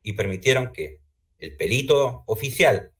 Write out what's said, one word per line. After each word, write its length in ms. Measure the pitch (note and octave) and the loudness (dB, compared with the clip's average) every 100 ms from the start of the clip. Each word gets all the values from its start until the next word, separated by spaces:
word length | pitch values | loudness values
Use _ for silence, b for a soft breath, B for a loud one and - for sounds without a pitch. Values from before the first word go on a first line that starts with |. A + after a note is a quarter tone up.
y 120 | G#2+ | -8
permitieron 600 | G2 G2 F#2+ C3 D#3 B2 | -4 -4 0 2 2 0
que 280 | - D#2 D2 _ _ _ _ | -8 -12 -12 _ _ _ _
el 180 | D#2 D2 | -16 -6
perito 680 | E2 A#2+ C3+ C#3+ C3+ A#2+ - | -2 -2 2 2 2 -4 -8
oficial 640 | A2 C#3 - D3+ A2 - _ | -6 -6 2 4 4 -4 _